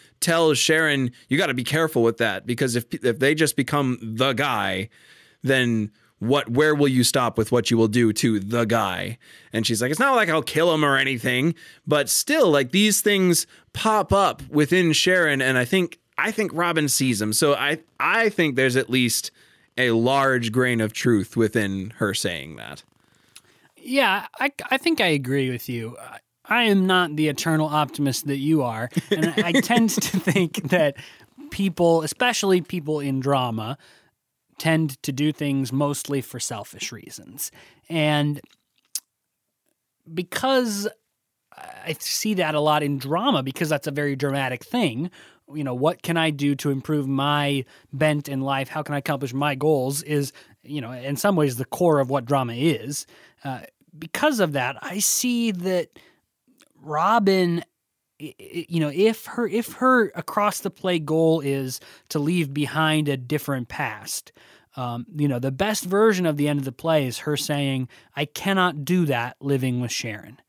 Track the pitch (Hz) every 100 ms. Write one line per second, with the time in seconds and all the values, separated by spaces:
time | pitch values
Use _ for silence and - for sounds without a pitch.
0 | - - - 165 160 135 - 160 160 143
1 | 123 - - 139 175 127 120 156 160 135
2 | 117 117 113 95 107 117 135 117 117 -
3 | 123 113 135 156 151 - 127 147 135 120
4 | 113 110 131 120 143 113 98 95 110 _
5 | _ - - _ 123 135 120 113 107 _
6 | _ - 113 139 120 120 156 151 147 127
7 | 117 139 120 113 107 120 107 117 110 117
8 | 117 107 123 107 101 120 113 113 98 90
9 | 95 117 - - - 113 110 110 123 151
10 | 269 240 190 156 - 151 175 156 147 135
11 | 135 127 127 123 151 160 - - - 147
12 | 139 - - 311 214 143 127 190 214 196
13 | 208 202 185 165 - - _ - 220 214
14 | 185 196 185 117 135 147 147 180 170 147
15 | - 185 160 139 131 127 120 190 175 -
16 | _ - 190 214 202 156 175 160 147 -
17 | 131 107 107 107 151 143 139 156 _ -
18 | 143 220 226 202 160 127 131 127 123 127
19 | 123 - - _ _ _ _ - 127 113
20 | 120 139 135 127 117 120 127 120 107 -
21 | 131 110 92 - 110 123 101 98 95 -
22 | 104 - 98 82 69 62 55 73 - _
23 | _ _ _ - _ _ _ _ - 269
24 | 226 196 - - 285 - - 262 339 302
25 | 185 147 127 139 131 123 - 120 113 120
26 | - - _ _ - 226 226 196 190 185
27 | 175 151 151 143 165 156 156 151 147 -
28 | 143 127 143 139 143 160 123 110 123 -
29 | - 196 165 165 175 175 - 240 226 -
30 | - 185 185 190 170 - 139 180 147 -
31 | - - _ - - - 196 170 170 165
32 | 156 - 247 226 196 185 156 180 147 151
33 | 143 135 131 139 123 113 110 139 _ _
34 | _ _ _ _ _ - 160 160 156 131
35 | - 131 151 151 147 139 127 135 143 139
36 | - 143 - 123 - 113 101 - - 110
37 | - - - 120 - - - _ - 165
38 | 151 147 147 147 - _ _ _ _ -
39 | _ _ _ _ _ _ _ _ _ _
40 | - 165 180 - 262 269 240 202 208 -
41 | _ _ _ _ _ - - - 170 156
42 | - - 214 196 156 156 151 151 143 139
43 | 135 165 254 175 135 - 160 147 - 139
44 | 147 135 143 139 131 123 - 247 180 113
45 | 175 - - _ _ 147 139 123 143 -
46 | - 165 160 143 143 139 147 135 - 151
47 | 135 135 139 147 143 139 127 - _ 135
48 | 156 147 143 135 135 135 131 156 147 143
49 | - 143 135 131 147 131 151 147 127 143
50 | 160 151 135 - - _ - 147 123 127
51 | 131 139 202 180 147 120 131 - 180 147
52 | 131 139 117 139 123 117 160 131 120 143
53 | - - - _ 143 127 - _ _ 151
54 | 165 - 302 247 170 139 131 139 - 190
55 | - - 247 240 233 185 180 185 - -
56 | _ _ _ _ _ _ _ _ 147 151
57 | 180 233 196 190 175 170 - _ _ _
58 | _ _ 147 - - 170 160 170 147 147
59 | 214 220 - - 226 208 226 - 254 254
60 | 208 - - - 208 - 196 - 185 175
61 | 151 160 160 160 139 139 131 123 - -
62 | - 156 147 175 147 143 143 151 156 156
63 | 147 135 123 151 - 135 120 - 131 107
64 | 107 - - _ - - _ - 123 120
65 | - 156 147 123 135 131 202 208 180 196
66 | 220 185 170 147 147 143 135 123 165 156
67 | 131 110 - 143 - 143 139 135 127 -
68 | _ - 147 - 196 190 180 151 143 180
69 | 160 123 120 - 139 139 127 123 120 -
70 | 117 107 - 131